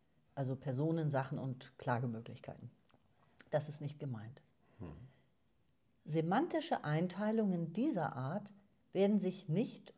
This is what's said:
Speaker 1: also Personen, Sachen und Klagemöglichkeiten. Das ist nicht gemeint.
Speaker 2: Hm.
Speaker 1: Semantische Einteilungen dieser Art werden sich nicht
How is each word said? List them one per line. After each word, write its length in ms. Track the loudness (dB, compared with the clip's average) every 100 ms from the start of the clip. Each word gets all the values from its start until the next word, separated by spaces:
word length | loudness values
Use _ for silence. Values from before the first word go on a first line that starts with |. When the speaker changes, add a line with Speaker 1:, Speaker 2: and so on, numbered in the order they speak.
| _ _ _
Speaker 1:
also 200 | -4 -2 -2
Personen, 520 | -2 0 2 2 2
Sachen 300 | 2 0 -4
und 340 | -4 -6 -10 -6
Klagemöglichkeiten. 920 | 0 2 0 -4 -8 -12 -12 -14 -16 -18 _ -20 _ _ _ -20 -2
Das 180 | 0 0
ist 100 | -6
nicht 180 | -8 -6
gemeint. 440 | -6 -6 -8 -16 _ _ _ -14
Speaker 2:
Hm. 140 | -12 -12 -18 -20 _ _ _ _ _ _ _ _
Speaker 1:
Semantische 800 | -2 0 4 4 4 0 0 -2
Einteilungen 880 | 2 2 2 0 0 2 2 2 0
dieser 420 | 0 2 2 0 -2
Art 300 | -4 -4 -6 -18 _ _ _
werden 260 | 4 6 6
sich 300 | 2 -2 0
nicht 460 | 0 0 -4 -18